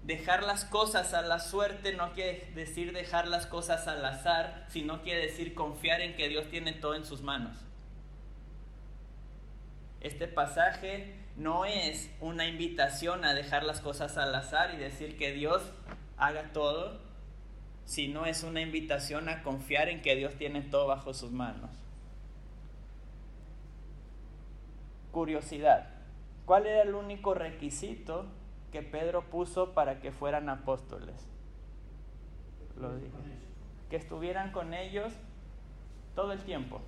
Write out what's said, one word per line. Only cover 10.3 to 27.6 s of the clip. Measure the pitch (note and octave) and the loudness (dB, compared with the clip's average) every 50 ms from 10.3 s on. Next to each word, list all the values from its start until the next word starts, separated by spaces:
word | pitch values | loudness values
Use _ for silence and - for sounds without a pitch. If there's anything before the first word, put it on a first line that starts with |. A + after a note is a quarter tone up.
| - D3+ D3 C#3 - E3 E3+ F#3 F#3 - F#3+ F#3+ G3 G3 G3 G3 - - - - - | 2 2 2 4 6 6 6 6 6 2 -4 -4 -4 -4 -6 -8 -10 -12 -12 -12 -8
no | - D3+ D#3 E3 F3 F#3+ | -2 0 2 4 4 4
es | G3+ G#3 G3 F3 D#3 D#3+ - - - - - | 4 2 2 2 2 0 -2 -6 -8 -10 -6
una | D3+ E3 E3+ E3 E3 | -6 -4 0 0 0
invitación | E3 E3 D#3+ E3+ E3+ E3+ - C#3 C#3 - - E3 E3+ F3+ F3+ E3+ | 0 0 0 -2 -2 4 4 4 4 4 0 0 0 0 4 4
a | D3+ C#3+ | 4 4
dejar | C#3 C#3+ C#3+ D3 C#3+ D3 | 4 2 2 2 4 4
las | D3+ D3+ - | 2 0 0
cosas | - D3 C#3+ - D#3 C#3+ - | -2 -4 -2 -2 -2 -2 2
al | D#3+ C#3+ C#3 C3 | 2 2 4 2
azar | C3 C3 - D3+ D#3 F3 F3+ E3+ | 0 0 2 4 4 4 4 2
y | |
decir | D3+ C#3 C#3 C3+ - D#3 D3 - | -4 -4 -4 -4 -6 -6 -6 -2
que | - D3+ C#3 | -2 -2 0
Dios | C#3 C#3+ D3 D3+ E3+ - - - - - - - - - - - - | 0 2 4 4 4 4 4 0 -10 -12 -10 -10 -10 -10 -10 -12 2
haga | - C#3 C#3+ D3+ D3+ D#3 D#3 | 4 4 4 4 2 -4 -2
todo, | - D#3 D3 C#3+ D3 D#3+ F3+ G#3 A3 G#3+ - - - - - - - - - - - - - - - - - | 0 2 2 4 2 2 0 -4 -6 -10 -12 -14 -14 -14 -14 -12 -12 -14 -14 -14 -12 -12 -12 -12 -12 -14 -8
sino | - - - C#3+ C#3 C#3+ D3+ E3 | -6 -2 0 0 0 0 0 0
es | E3 D#3+ D#3+ E3 | 0 0 0 -2
una | E3 D#3+ D#3+ | 0 0 0
invitación | E3 D#3+ D#3 D#3+ D#3 - D3 C3+ - - D3 D3+ D#3+ E3 | 0 0 0 -2 2 2 0 0 2 -2 -2 -2 0 -2
a | E3 D#3+ | -4 -2
confiar | - C#3+ C3+ C3+ C3+ - D3 C#3+ D#3 | -2 -2 -2 -2 0 2 4 6 6
en | E3+ E3+ D#3+ | 4 2 0
que | - D3+ C3+ | 4 6 6
Dios | C3+ C#3 C#3+ D3+ | 6 4 0 -2
tiene | - D3+ C#3+ C#3+ C#3+ | -2 -4 -2 -2 -2
todo | C#3 C#3+ C#3+ C#3 C#3+ | -2 4 4 4 6
bajo | C#3 C3+ C3 - C3+ C3 | 6 4 2 0 -6 -6
sus | - C3 A#2+ | -6 -6 -4
manos. | A#2+ B2+ B2 A#2 G#2+ - - - - - - - - - - - - - - - - - - - - - - - - - - - - - - - - - - - - - - - - - - - - - - - - - - - - - - - - - - - - - - - - - - - - - - - | -2 -2 -2 -2 -4 -6 -8 -10 -10 -10 -12 -12 -12 -12 -12 -12 -12 -12 -12 -12 -12 -12 -14 -14 -14 -12 -12 -12 -12 -12 -12 -12 -12 -12 -12 -12 -12 -12 -12 -12 -14 -14 -14 -12 -12 -12 -12 -14 -14 -12 -12 -12 -12 -12 -12 -14 -14 -14 -14 -14 -14 -12 -12 -12 -12 -12 -12 -12 -12 -12 -12 -12 -14 -14 -12 -4
Curiosidad. | - E3+ E3 D#3 D#3 D3+ - - D#3 C#3+ D3+ D3+ A#2+ - - - - - - - - - - - - - - | 0 2 2 4 2 0 0 -2 -4 6 12 12 12 12 10 -2 -12 -14 -14 -12 -12 -12 -12 -12 -12 -12 8
¿Cuál | - F3+ G3+ G#3 | 10 10 10 10
era | G#3+ G#3+ G#3+ | 8 8 8
el | G#3 G#3 G3 | 8 8 6
único | G3+ G#3 G3+ G3+ G3 G3 G3 F#3+ | 0 -2 -4 -6 0 4 4 4
requisito | F3+ E3 D#3+ E3 - | 4 2 -2 -4 -4